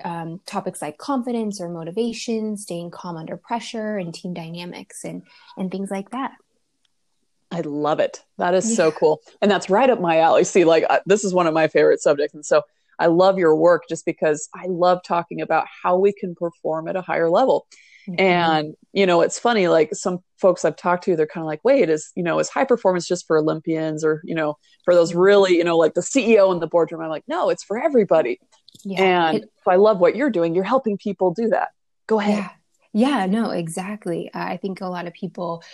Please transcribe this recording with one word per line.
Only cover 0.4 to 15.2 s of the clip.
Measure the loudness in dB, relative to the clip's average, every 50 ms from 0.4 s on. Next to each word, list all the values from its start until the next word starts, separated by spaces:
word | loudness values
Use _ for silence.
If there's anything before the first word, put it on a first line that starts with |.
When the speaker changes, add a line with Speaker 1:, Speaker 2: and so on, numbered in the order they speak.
| -14
Speaker 1:
topics | -10 -10 -8 -8 -8 -10 -8
like | -10 -10 -10
confidence | -10 -8 -4 -4 -4 -4 -4 -6 -4 -6 -6 -8 -8
or | -10 -10
motivation, | -10 -10 -12 -8 -6 -4 -4 -4 -6 -8 -8 -6 -6 -4 -4 -6 -8
staying | -10 -10 -10 -10 -10 -10 -12
calm | -14 -14 -12 -12 -10
under | -10 -10 -12 -14
pressure, | -14 -10 -8 -8 -8 -8 -10 -10 -8 -6 -6 -6
and | -6 -8 -8 -10
team | -12 -12 -10 -10
dynamics | -10 -12 -12 -12 -14 -14 -14 -14 -16 -18 _ -18 -16 -14
and, | -14 -14 -14 -16 _ _ _ _ -18 -10
and | -8 -8 -8
things | -6 -8 -8 -8
like | -8 -10 -8 -10
that. | -10 -10 -10 -10 -12 _ _ _ _ _ _ _ _ _ _ _ _ _ _ _ _ _ _ _ _ _ _ _
Speaker 2:
I | -8 -8
love | -6 -6 -6 -4 -2 -2 0 0
it. | -2 -2 -4 -12 _ _ _
That | -4 -2 0 0
is | 0 0 0 0
so | 2 2
Speaker 1:
Yeah. | 0 2 2
Speaker 2:
cool. | 2 0 0 0 _ -16 _ _
And | 0 2
that's | 2 0 0 0
right | 2 4 4 4
up | 2 2
my | 0 2 2 4
alley. | 4 6 4 4 2
See, | 4 4 4 6
like, | 6 4 4 4 2
uh, | 0 0 2
this | 2 0 2 2
is | 0 0
one | 2 2
of | 2 2
my | 2 0 2
favorite | 4 4 4 4 4 2
subjects. | 2 2 2 2 -2 -6 -8
And | -12 -2
so | 0 2 2 2 -2 _ _ _ _ _ 0
I | 2
love | 2 4 6 4 4 4
your | 4 4 4 4
work | 6 6 4 4 2 0
just | -6 -10 -6 -6
because | -6 -4 -2 0 0 0 -2 -6 -12 -16
I | -12 -8
love | -8 -2 0 2 2 2 0 -2
talking | -4 -4 -4